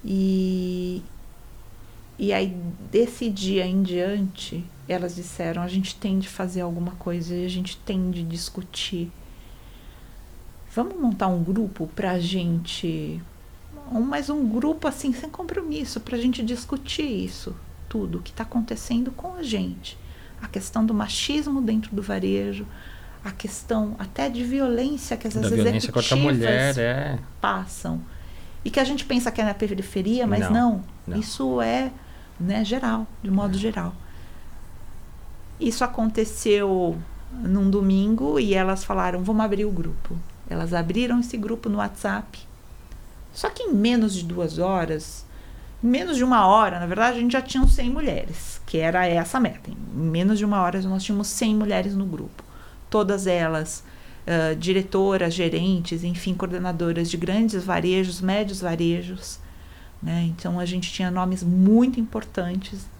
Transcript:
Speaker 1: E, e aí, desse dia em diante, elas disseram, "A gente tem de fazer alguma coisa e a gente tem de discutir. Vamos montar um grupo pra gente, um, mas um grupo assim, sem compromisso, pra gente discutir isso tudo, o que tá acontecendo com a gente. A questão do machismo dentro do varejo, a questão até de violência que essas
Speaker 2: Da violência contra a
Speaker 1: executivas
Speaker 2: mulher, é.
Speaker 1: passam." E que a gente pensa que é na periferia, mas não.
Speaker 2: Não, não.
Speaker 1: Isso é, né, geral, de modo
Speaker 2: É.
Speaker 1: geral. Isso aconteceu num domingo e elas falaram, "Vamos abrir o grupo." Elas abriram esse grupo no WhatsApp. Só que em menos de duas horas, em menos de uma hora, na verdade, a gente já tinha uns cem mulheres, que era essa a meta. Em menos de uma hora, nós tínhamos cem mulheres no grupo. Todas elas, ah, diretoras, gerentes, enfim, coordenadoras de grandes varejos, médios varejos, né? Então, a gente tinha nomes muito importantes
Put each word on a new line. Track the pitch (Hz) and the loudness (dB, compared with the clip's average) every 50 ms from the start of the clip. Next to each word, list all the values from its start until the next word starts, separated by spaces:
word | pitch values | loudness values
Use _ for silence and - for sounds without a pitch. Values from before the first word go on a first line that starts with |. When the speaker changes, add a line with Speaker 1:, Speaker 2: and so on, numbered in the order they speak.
| - | -2
Speaker 1:
E, | 208 190 190 190 190 190 190 185 185 185 185 180 180 180 180 180 180 180 180 - - - - - - - - - - - - - - - - - - - - - - - | 0 0 2 4 4 4 4 2 2 0 0 0 -2 -2 -2 -2 -4 -4 -6 -8 -12 -16 -16 -16 -16 -18 -18 -18 -18 -16 -16 -16 -16 -16 -16 -16 -16 -16 -18 -18 -18 -8
e | - 202 202 | -2 0 2
aí, | 202 190 190 190 180 180 175 170 - - - - | 2 2 0 0 -2 -4 -6 -6 -8 -8 -10 2
desse | - 214 240 240 240 - 247 226 | 4 4 4 4 0 -4 -4 -2
dia | 196 196 196 190 196 190 180 | -2 -2 0 2 2 2 2
em | 180 185 196 196 | 2 4 2 2
diante, | 180 175 175 175 190 202 208 196 190 175 - - - - 170 170 - - - - | 2 2 0 0 0 0 0 0 -2 -4 -8 -10 -8 -8 -8 -8 -10 -14 -16 -6
elas | - 185 180 180 180 175 | -4 -2 -2 -2 -4 -6
disseram, | 175 170 - - - 175 165 165 170 | -8 -10 -10 -8 -4 -4 -2 -2 -2
"A | 175 180 | -4 0
gente | 180 190 190 - - | 0 0 0 0 -4
tem | - - 202 190 190 | -6 -2 0 0 0
de | 190 | 0
fazer | - - - 185 180 180 185 | -2 -4 -6 -4 -4 -2 -4
alguma | 180 175 170 170 175 180 | -2 -2 -2 -2 -4 -4
coisa | - - - 180 175 175 165 170 175 | -6 -6 -6 -4 -4 -4 -4 -4 -4
e | 180 180 | -2 -2
a | 180 | -2
gente | 180 180 185 185 - | -2 -4 -4 -4 -8
tem | - - - 196 190 185 185 | -8 -6 -2 -2 0 0 0
de | 175 170 | 0 -2
discutir. | 170 165 165 170 175 - - 190 185 - - - - - 190 170 170 170 - - - - - - - - - - - - - - - - - - - - - - - - - - - - - - - - - | -4 -4 -4 -6 -6 -8 -8 -10 -10 -8 -8 -8 -6 -4 -4 -4 -4 -6 -8 -16 -18 -18 -18 -18 -18 -18 -18 -18 -18 -18 -18 -18 -18 -18 -18 -18 -18 -18 -18 -18 -18 -16 -18 -16 -16 -16 -16 -16 -16 -4 -2
Vamos | 226 247 403 392 359 | -2 -2 -2 -2 2
montar | 294 233 202 190 208 | 2 2 2 4 2
um | 190 180 175 | 2 4 2
grupo | 165 165 190 220 220 190 196 - 160 156 - | 2 2 2 0 0 -2 -2 -6 -6 -6 -2
pra | - 202 185 180 180 | -2 0 0 0 0
gente, | 170 175 185 185 175 170 170 170 170 - - - - 170 160 156 151 151 156 170 170 - - - - - - - - - - 294 285 269 | 0 0 0 0 2 2 0 0 -2 -4 -6 -4 -4 -4 -2 -2 -4 -6 -6 -8 -10 -12 -18 -20 -20 -18 -18 -18 -18 -16 -16 -16 -10 -4
um, | 247 220 | 0 0
mas | 233 269 285 294 277 269 | 0 2 0 -2 -2 -2
um | 294 302 269 | 0 0 2
grupo | 220 214 240 254 302 320 320 - 294 | 2 2 2 2 0 0 0 -2 -2
assim, | - - - 277 240 | -2 0 -2 -2 -2
sem | - - 302 | -2 -4 -10
compromisso, | 302 - 370 339 359 392 349 320 294 302 269 233 - 226 | -10 -10 -8 -4 -4 -4 -4 -2 -4 -4 -4 -6 -6 -8
pra | 226 - 247 | -6 -4 -4
gente | 233 233 254 240 - 226 | 0 2 2 2 2 0
discutir | 220 247 240 - - 285 269 - - - - 311 285 226 185 185 | -2 -2 -4 -4 -6 -6 -6 -4 -6 -4 -4 -2 -2 -2 -2 -4
isso | 185 - - - 190 180 - - - - - - | -4 -8 -8 -10 -10 -10 -10 -12 -16 -14 -14 -12
tudo, | - - 220 202 175 165 | -6 -4 -4 -4 -2 -4
o | 175 | -6
que | 175 - - | -8 -10 -8
tá | - 226 | -8 -8
acontecendo | - - 240 220 - 226 220 - - 240 233 254 254 | -2 -2 -2 -2 -2 -4 -6 -4 -2 0 0 0 0
com | 262 - - 359 370 | -4 -8 -10 -10 -8
a | 359 330 | -6 -4
gente. | 247 220 196 185 180 180 180 - - - - - - - - - - - - | -2 -2 -2 -2 -4 -6 -8 -12 -14 -14 -14 -16 -16 -16 -16 -16 -16 -14 -12
A | 226 - | -12 -8
questão | - 202 190 - - 226 220 | -8 -8 -8 -2 0 2 2
do | 220 226 | 4 2
machismo | 208 214 202 - - - - 285 302 294 294 277 269 | 2 0 -2 -2 -4 -2 0 0 0 0 0 0 2
dentro | 247 220 220 220 214 - 208 | 2 2 2 0 0 -2 -4
do | 196 | -4
varejo, | 196 208 196 190 185 190 196 196 202 202 196 202 202 - - - - - - - - - - - - | -2 -2 -2 0 2 2 2 2 0 -2 -4 -6 -8 -10 -12 -14 -14 -14 -14 -14 -14 -16 -16 -10 -10
a | 202 | -10
questão | 190 - - 202 - - - - 233 220 214 208 220 | -10 -8 -10 -10 -10 -10 -4 0 0 0 0 0 -2
até | - 196 - - - 277 277 | -6 -8 -6 -2 -2 -2 -2
de | 240 240 247 | 0 -2 -2
violência | 240 262 277 269 254 240 233 254 285 294 254 - - 240 | 0 2 2 2 2 2 2 2 0 -2 -2 -4 -4 -6
que | 226 - | -4 -4
essas | 220 208 220 220 | -2 -2 0 2
Speaker 2:
Da | |
violência | 202 226 220 214 - 104 110 - - - | 4 4 6 6 4 4 2 0 0 0
contra | 123 120 - 131 | 0 2 4 4
a | |
Speaker 1:
executivas | 135 139 147 135 | 4 6 4 4
Speaker 2:
mulher, | 120 117 117 117 127 135 143 139 | 4 4 4 4 4 4 4 4
é. | 127 117 117 123 135 143 147 139 135 - - - - | 2 2 2 2 0 -2 -2 -4 -4 -6 -10 -8 -2
Speaker 1:
passam." | - 190 196 185 185 185 - - - 170 165 165 165 - - - - - - - - - - - - | -2 0 0 -2 -4 -8 -10 -8 -4 -4 -4 -4 -6 -8 -12 -12 -12 -12 -12 -12 -12 -12 -10 -6 -6
E | - | 0
que | - 277 | 2 2
a | 262 | 2
gente | 254 294 247 - | 2 0 -2 -2
pensa | - 254 247 240 240 | 0 0 2 2 0
que | 220 - | 0 2
é | 214 | 0
na | 214 202 | 0 2
periferia, | - 220 202 196 190 190 - - 202 180 208 226 254 240 | 0 -2 -2 0 -4 -4 -2 -2 0 2 2 2 2 2
mas | 208 202 208 196 180 | 2 2 2 4 4
não. | |
Speaker 2:
Não, | 214 233 247 240 214 185 190 - - - - | 4 6 6 4 4 2 -2 -8 -12 -12 -8
não. | - 175 | -4 -2
Speaker 1:
Isso | 208 220 - - - 269 262 254 123 | -2 -2 -2 -4 -2 -2 0 2 2
é, | 226 226 233 254 262 262 262 - - - - - - - - - | 2 2 2 2 0 -2 -6 -10 -16 -16 -16 -16 -16 -18 -8 -4
né, | 175 185 196 220 220 | -2 0 2 0 2
geral, | 196 233 262 262 233 226 220 220 - - - | 0 0 0 0 0 0 0 -2 -6 -8 -8
de | - 196 | -2 2
modo | 190 196 202 196 185 | 2 2 2 2 0
Speaker 2:
É. | 190 | 0
Speaker 1:
geral. | 208 226 208 190 175 175 - - - - - - - - - - - - - - - - - - - - - - - - - - - - - - - - - - | 0 -2 -2 -2 -4 -4 -6 -8 -14 -14 -14 -14 -14 -14 -14 -12 -12 -12 -12 -12 -12 -12 -14 -12 -12 -12 -12 -12 -12 -14 -14 -14 -14 -12 -12 -12 -12 -14 -8 -2
Isso | - 233 226 - 254 | 0 0 2 2 0
aconteceu | 240 - - 220 220 220 226 220 214 - - - 226 208 202 202 196 190 185 180 170 165 165 165 - - - - - | 0 2 2 0 2 4 2 0 0 -2 -2 4 4 6 6 6 4 4 4 4 2 0 -2 -6 -10 -10 -12 -10 -10
num | 254 254 233 180 190 202 196 196 | -8 -4 2 2 4 6 6 6
domingo | 196 202 196 190 190 190 196 208 226 220 262 294 302 285 | 6 6 6 6 6 6 6 4 4 2 2 2 4 4
e | 233 202 196 | 4 6 6
elas | 190 185 190 190 190 - | 4 4 4 2 0 0
falaram, | - 202 190 180 180 180 180 185 | 0 0 2 2 2 0 0 0
"Vamos | 202 220 214 220 | 2 4 4 4
abrir | 208 202 202 202 | 2 2 2 2
o | 208 | 2
grupo." | 190 170 165 160 156 - - - 170 165 170 - - - - - | 2 2 0 0 0 0 0 0 -2 -2 -4 -6 -10 -12 -8 -4
Elas | 170 165 165 165 175 | -2 -2 0 2 2
abriram | 170 165 165 180 220 247 240 240 247 | 2 2 2 2 2 2 4 2 2
esse | 240 240 - | 2 0 -2
grupo | 226 208 214 226 226 - 226 | -4 -2 -2 -4 -2 -2 -2
no | 202 208 | 0 0
WhatsApp. | 208 202 - - - 202 196 208 214 - - - - - - - - - - - - - - - - - - - - - - | 0 -2 -4 -4 -4 -2 -2 -2 -4 -8 -12 -16 -16 -16 -18 -18 -18 -18 -18 -18 -16 -16 -16 -16 -14 -16 -16 -16 -16 -14 -8
Só | - - 453 | -4 -4 -4
que | - - 494 | -4 -4 -2
em | 403 285 | 2 4
menos | 196 208 240 247 233 220 214 190 | 4 6 6 6 6 4 4 2
de | 185 170 | -2 -2
duas | 165 175 180 175 156 156 160 | -2 -2 -2 -2 -2 0 0
horas, | 175 190 190 185 165 160 160 151 - - - - - - - - - - - - - - - - - | 0 2 2 2 2 0 -2 -4 -4 -8 -12 -14 -14 -14 -16 -16 -14 -14 -16 -14 -14 -16 -8 0 2
em | |
menos | 233 247 285 359 359 311 | 4 4 4 2 2 2
de | 247 247 | 4 4
uma | 254 254 226 196 | 6 8 8 8
hora, | 185 202 220 214 190 180 175 | 10 8 8 8 6 2 -2
na | 175 | -2
verdade, | 170 185 208 226 247 240 | -2 2 4 4 4 4
a | 240 | 4
gente | 233 247 247 | 2 2 2
já | 269 | 2
tinha | 262 - - 262 262 | 0 0 2 6 8
uns | - - | 10 10
cem | - 247 240 | 8 6 2
mulheres, | 262 311 302 254 156 - - - 165 - - - - - - | 2 2 0 0 0 0 -2 -4 -4 -6 -6 -8 -8 -10 -6
que | - - | -2 0
era | 160 160 165 170 180 180 | 2 2 4 4 4 4
essa | 175 170 170 165 165 - | 4 4 2 2 0 2
a | 254 | 2
meta. | 233 - - - - - | 2 2 0 -6 -10 -12
Em | - - 71 - - | -10 -10 -8 -6 -4
menos | - 160 160 160 170 180 202 220 | 0 0 2 2 4 4 4 4
de | 202 208 | 4 4
uma | 208 208 196 | 2 4 4
hora, | 180 175 180 196 190 | 4 4 2 0 0
nós | 190 190 190 190 | 0 -2 -2 0
tínhamos | - 208 202 208 | 0 0 0 0
cem | - - - 247 220 214 | -2 0 0 2 4 4
mulheres | 214 214 208 196 185 185 202 196 | 4 2 2 2 0 0 0 0
no | 196 196 | 0 0
grupo. | 185 165 - - - - - - - - - - - - - - - | 0 -2 -4 -6 -8 -10 -14 -16 -16 -18 -16 -16 -16 -18 -18 -8 0
Todas | - 214 208 196 202 196 190 | 2 2 4 4 2 2 2
elas, | 185 180 175 165 160 160 156 160 - - - - - - - - - - - - | 2 2 4 2 2 2 0 -2 -4 -6 -10 -12 -16 -18 -18 -18 -18 -18 -10 -2
ah, | - 170 165 160 160 160 | 0 2 2 4 2 0
diretoras, | 165 165 180 185 190 190 190 - 190 190 196 196 185 175 170 165 | 0 2 2 2 2 2 2 2 4 4 4 4 4 2 2 2
gerentes, | 180 175 165 156 - 170 190 190 175 170 - 170 165 175 | 2 2 2 2 2 2 4 2 2 2 -2 -2 -2 -2
enfim, | 175 175 170 - 185 180 | -2 -2 -2 -2 -2 0
coordenadoras | 185 196 180 175 180 185 180 175 165 175 165 170 170 170 170 | 0 -2 -2 -2 -2 -2 -2 0 0 0 2 2 2 0 0
de | - | 0
grandes | 165 175 175 185 214 226 220 214 185 180 | -2 0 2 4 4 4 4 2 0 0
varejos, | 190 175 170 165 180 185 190 190 185 175 175 | 0 0 2 4 4 4 4 2 0 -2 0
médios | 185 185 190 208 214 196 202 190 | 0 2 2 2 0 0 -2 -4
varejos, | 185 170 165 165 170 170 170 175 180 180 185 185 - - - - - - - - - - - - - - - - | -2 -2 0 2 2 2 2 2 -2 -6 -10 -10 -10 -12 -12 -12 -14 -16 -16 -16 -16 -18 -18 -18 -18 -18 -14 -8
né? | - 160 165 170 170 | -4 -2 0 0 0
Então, | 165 165 170 - 180 170 180 | 0 -2 -4 -4 -4 -2 -2
a | 180 | -2
gente | 180 180 180 180 - - | -2 -2 -4 -4 -4 -4
tinha | - 185 180 | -2 -2 0
nomes | 180 180 185 185 185 185 175 | 0 0 0 0 0 0 2
muito | 170 180 185 190 196 214 233 247 262 247 247 | 4 6 8 8 10 10 8 8 6 4 0
importantes | 226 220 - 220 - - - - 180 175 180 190 190 - - 196 - - - | -2 -2 -2 -8 -8 -4 -4 -4 -2 -2 -2 -4 -4 -6 -10 -12 -12 -14 -16